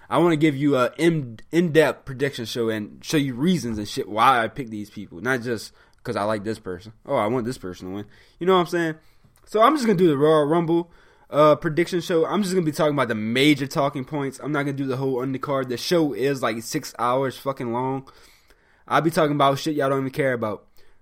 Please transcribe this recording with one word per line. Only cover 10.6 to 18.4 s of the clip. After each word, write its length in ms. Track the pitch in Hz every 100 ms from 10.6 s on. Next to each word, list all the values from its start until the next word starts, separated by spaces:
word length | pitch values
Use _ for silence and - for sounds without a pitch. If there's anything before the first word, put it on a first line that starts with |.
| 165 170 170 _ _ _ -
uh, 240 | 139 151 151
prediction 460 | 175 151 170 180
show. 220 | 156 165 135
I'm 160 | 175
just 100 | 190
gonna 120 | 185 156
be 60 |
talking 220 | 147 156
about 140 | 143 120
the 80 | 110
major 500 | 110 127 147 139 139
talking 400 | 160 139 143 127
points. 340 | 151 139 127
I'm 80 | 135
not 120 | 147
gonna 100 | 143
do 120 | 139 135
the 120 | 131
whole 180 | 135 123
undercard. 540 | 135 131 - 135 127
The 80 | 120
show 360 | - 175 151
is, 300 | 107 139 135
like, 180 | 120 113
six 320 | - 156 - -
hours 380 | 120 131 135 -
fucking 340 | 135 135 120
long. 360 | 120 131 135 131 - - _